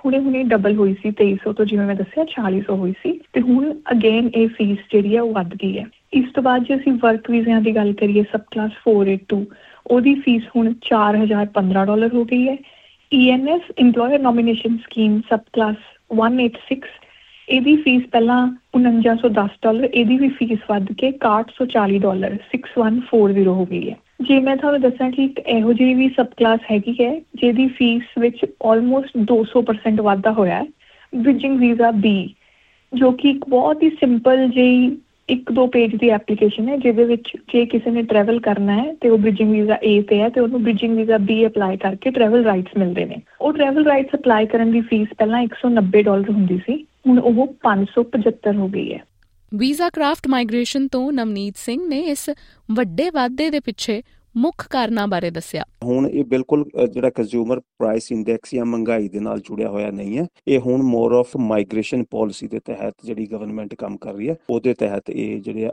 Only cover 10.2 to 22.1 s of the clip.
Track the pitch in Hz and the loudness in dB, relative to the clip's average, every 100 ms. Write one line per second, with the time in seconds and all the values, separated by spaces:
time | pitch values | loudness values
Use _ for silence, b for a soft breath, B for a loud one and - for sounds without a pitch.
10.2 | 269 233 - 240 226 240 - 220 208 214 | 2 0 0 0 0 -2 -2 0 2 2
11.2 | 214 208 208 208 185 190 196 214 233 240 | 0 0 -2 -2 0 0 0 0 0 0
12.2 | 233 247 262 277 b b b b - 277 | 0 0 0 -4 b b b b -2 4
13.2 | 254 254 277 349 - - 247 233 240 285 | 4 4 2 -2 -2 2 4 4 2 2
14.2 | 254 240 233 226 226 226 - 226 214 214 | 2 2 0 0 -2 -4 -4 0 2 2
15.2 | - 220 - 226 214 214 - _ - 220 | 0 -4 -2 -2 -2 -2 -10 _ -6 0
16.2 | 233 254 240 - - 269 - - b b | 2 2 0 -2 -8 -8 -10 -20 b b
17.2 | b b b 262 277 302 285 247 - 233 | b b b 0 4 4 4 0 2 2
18.2 | 233 247 247 - _ 247 247 226 233 226 | 2 2 2 -2 _ 2 4 4 2 2
19.2 | 240 208 202 - 226 226 262 240 226 262 | 2 2 -2 -2 0 0 0 2 2 2
20.2 | 269 - 233 214 - 202 190 214 262 269 | 2 0 -2 -2 -2 -2 -4 -2 -4 0
21.2 | 233 214 233 - 254 226 196 196 196 | 0 0 -2 -4 -2 0 2 0 0